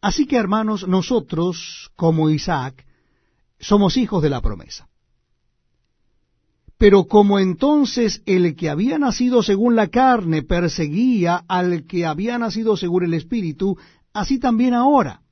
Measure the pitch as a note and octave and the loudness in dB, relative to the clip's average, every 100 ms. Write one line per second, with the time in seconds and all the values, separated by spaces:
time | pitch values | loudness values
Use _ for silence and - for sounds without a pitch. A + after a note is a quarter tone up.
0 | G3+ - C#4+ B3+ G3+ G#3+ A3 G#3 F#3 F#3 | -2 -2 0 0 0 0 -2 -4 0 0
1 | E3+ A#3+ - D#3+ F3 E3+ - - - - | 2 -2 -2 -4 -2 -4 -12 -18 -20 -2
2 | E3 D#3+ D#3 D#3 - D#3 C3 C3 - _ | 0 2 2 0 -2 -4 -4 -12 -20 _
3 | _ _ _ _ _ _ - G#3 G3 C4 | _ _ _ _ _ _ 0 2 4 2
4 | A3+ G3 D3+ C3 - G2 - - - _ | -2 0 -2 -2 -4 -6 -14 -20 -20 _
5 | _ _ _ _ _ _ _ _ _ _ | _ _ _ _ _ _ _ _ _ _
6 | _ _ _ _ _ _ - _ G#3 G3 | _ _ _ _ _ _ -20 _ 4 6
7 | - G#3 G3+ G3+ F#3+ E3+ C4+ D4+ C4+ - | 4 4 4 2 0 0 2 2 0 0
8 | A3+ - - F#3 F3 D3 D#3+ D3 A3+ D#4 | -2 -4 -2 0 0 -2 -6 -2 -2 0
9 | C#4 - B3 B3 G3+ G3 A#3 A3+ G#3 B3 | -2 0 0 2 2 0 2 2 0 2
10 | C4 A#3+ F3 D#3 C3 F3 F3 - D3+ D#3+ | 2 2 0 -2 -2 -2 -2 -2 -4 -2
11 | B3+ A#3 E3+ F3 E3+ F#3 F3+ E3+ - F#3 | 0 2 0 -2 -2 -2 -2 -4 -4 -4
12 | E3 D3+ G#3+ A#3+ A3+ G3+ A3 G3+ F3+ F3+ | -4 -4 -4 -4 -4 -4 -2 -2 0 -2
13 | F3 E3 E3 A#3+ F3 C#3+ F#3+ F#3+ - _ | 0 -4 -4 -6 -4 -4 -4 -4 -10 _
14 | _ G#3 G3+ C4+ C4 A3+ B3 A#3+ C4 C#4+ | _ -8 -2 -2 0 2 2 2 4 2
15 | D#3 F#2+ _ | 0 -6 _